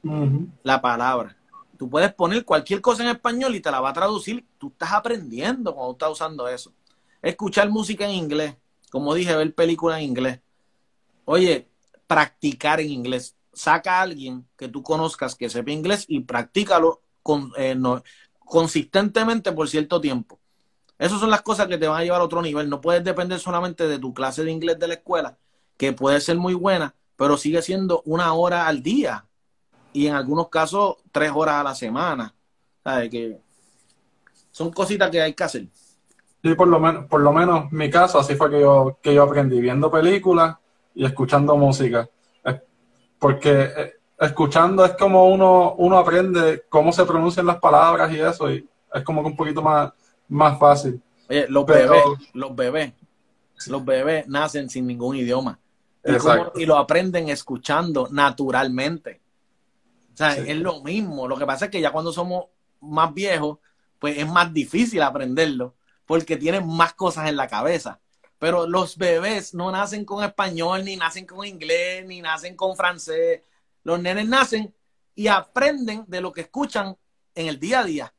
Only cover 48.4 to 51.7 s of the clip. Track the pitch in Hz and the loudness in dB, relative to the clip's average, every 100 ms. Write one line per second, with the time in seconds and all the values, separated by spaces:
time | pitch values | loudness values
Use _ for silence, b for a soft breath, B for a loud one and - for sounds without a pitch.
48.4 | 147 135 - _ _ 139 135 156 151 147 | -4 -4 -8 _ _ -8 -4 -2 -4 -4
49.4 | 156 156 156 151 147 _ _ _ _ 147 | -4 0 2 2 0 _ _ _ _ 2
50.4 | 151 139 147 143 135 123 _ _ _ 143 | 4 6 6 6 2 -8 _ _ _ -2
51.4 | 131 139 143 | 2 0 6